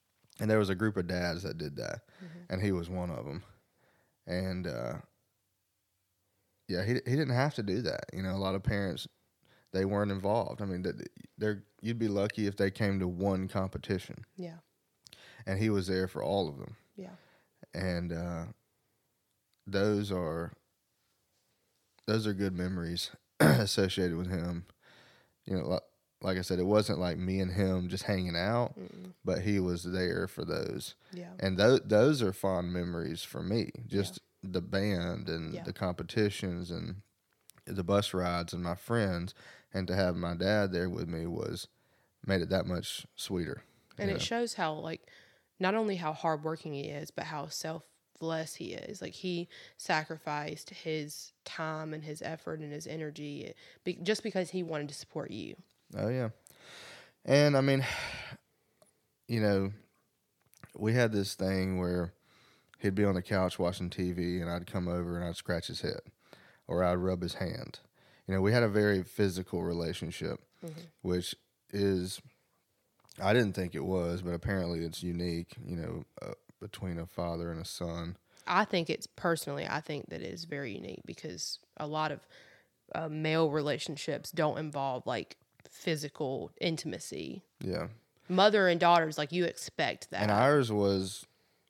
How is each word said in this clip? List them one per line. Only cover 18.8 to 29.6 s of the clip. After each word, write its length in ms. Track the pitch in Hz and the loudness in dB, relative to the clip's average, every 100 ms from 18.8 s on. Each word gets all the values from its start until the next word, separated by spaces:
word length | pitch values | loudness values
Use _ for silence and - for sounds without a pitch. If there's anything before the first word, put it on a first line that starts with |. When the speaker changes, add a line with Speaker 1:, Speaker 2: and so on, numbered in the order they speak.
| _ _ _ _ _ _ _ _ - | _ _ _ _ _ _ _ _ -2
Speaker 1:
those 440 | 98 104 104 101 | 2 4 4 2
are, 420 | 92 82 82 85 - _ _ _ _ _ _ _ _ _ _ _ _ _ _ - | 0 0 -2 -4 -8 _ _ _ _ _ _ _ _ _ _ _ _ _ _ 0
those 180 | 110 107 | 2 2
are 80 | |
good 220 | 95 98 90 | 0 0 0
memories 560 | 90 92 82 85 - - _ | -2 -2 -4 -4 -6 -10 _
<clears throat> 140 | _ | _
associated 760 | 151 131 104 - 95 - 90 82 | 6 6 4 4 2 2 0 0
with 120 | 90 | -2
him. 360 | 92 87 87 90 _ - - - - _ _ - | -2 -2 -4 -8 _ -20 -20 -20 -20 _ _ -4
You 120 | 95 | -2
know, 100 | 64 | 0
li-, 120 | 90 - _ _ _ | -2 -4 _ _ _
like 160 | 98 92 | -2 -2
I 40 | |
said, 180 | 90 90 | 0 0
it 60 | 90 | 4
wasn't 340 | 107 104 82 | 4 4 0
like 180 | 90 82 | 0 0
me 220 | 92 95 | 0 0
and 120 | 92 | 0
him 380 | 92 95 92 90 | 2 2 2 0
just 140 | 92 | -2
hanging 320 | - 98 90 85 | 0 0 0 0
out, 420 | 95 120 120 - | 2 2 0 -4
Speaker 2:
Mm-mm. 340 | 92 - 185 - 98 | -14 -14 -16 -8 -2
Speaker 1:
but 160 | 92 | 0
he 180 | 98 | 2
was 240 | 101 | 2